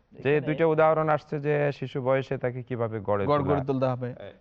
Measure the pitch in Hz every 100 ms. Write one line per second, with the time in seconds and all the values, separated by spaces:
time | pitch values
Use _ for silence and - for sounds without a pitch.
0 | _ 127 127 151 147 165 160 156 156 156
1 | 156 151 - 151 143 147 147 135 131 143
2 | 127 135 127 135 127 127 120 120 113 110
3 | 95 101 98 147 139 143 135 131 131 123
4 | 120 - 98 -